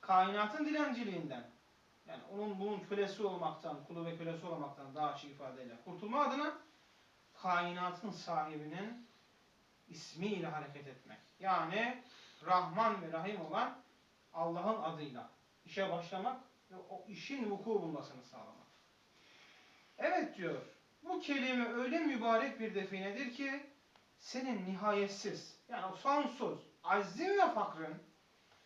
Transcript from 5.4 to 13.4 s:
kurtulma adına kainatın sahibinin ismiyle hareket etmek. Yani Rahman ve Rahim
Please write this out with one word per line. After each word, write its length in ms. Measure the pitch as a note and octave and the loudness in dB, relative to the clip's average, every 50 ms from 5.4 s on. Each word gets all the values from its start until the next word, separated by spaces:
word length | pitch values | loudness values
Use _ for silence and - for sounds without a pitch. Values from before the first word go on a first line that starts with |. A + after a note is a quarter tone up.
| C#3+ C3 B2+ C3 B2+ A#2+ A2+ - - | -10 -10 -10 -10 -12 -12 -12 -14 -12
kurtulma 400 | F#3 F3 - G#3 G#3 A#3+ C#4+ D4 | -12 -10 -8 -6 -2 2 4 4
adına 280 | B3+ B3+ C#4+ D4 D#4 D4+ - - - - - - - - - - _ _ _ _ _ _ - | 4 2 0 0 -2 -2 -6 -14 -20 -20 -20 -20 -20 -20 -20 -20 _ _ _ _ _ _ -4
kainatın 680 | - F#3 F3+ F3+ F3 F3 F3 F3+ F3+ F3+ F3+ - - G#3 | 2 2 4 4 4 0 -2 -2 -2 -2 -2 -4 -6 -8
sahibinin 960 | F3+ E3 - F3 E3 D#3 D#3 D#3 D#3 D3+ D3+ D3+ D#3+ F3+ G3+ A3+ A#3+ - - - - - - _ _ - _ _ _ _ _ _ _ _ _ - | -6 -6 -6 -2 0 0 0 -2 -4 -8 -8 -8 -6 -6 -6 -6 -8 -12 -14 -20 -20 -20 -20 _ _ -20 _ _ _ _ _ _ _ _ _ -18
ismiyle 580 | E3 - - - - D#3 F#3 G#3+ G#3 F3+ E3 | -16 -14 -14 -14 -8 -4 -2 -2 0 -2 -2
hareket 400 | D#3+ D#3 D3+ C#3+ C#3 C#3+ D3 D3 | -4 -4 -6 -8 -8 -12 -14 -14
etmek. 320 | C3+ C3 - - - A2 - - - _ _ | -14 -16 -18 -18 -20 -20 -20 -20 -20 _ _
Yani 640 | F3 F#3+ F#3 E3+ E3 E3 F#3 G#3+ A#3 B3 B3+ B3+ - - - - - - - - D3+ | 2 4 4 4 4 2 2 0 0 0 -2 -4 -10 -18 -20 -20 -20 -20 -20 -10 2
Rahman 560 | E3+ F#3 F#3 F3+ E3 E3 G3+ A3+ A3 G#3 F#3+ | 6 6 6 6 4 2 4 4 4 4 2
ve 100 | E3+ D#3 | -2 -4
Rahim 280 | D#3 E3 E3 G3+ G#3+ F#3+ | -4 -2 -2 -2 -2 -4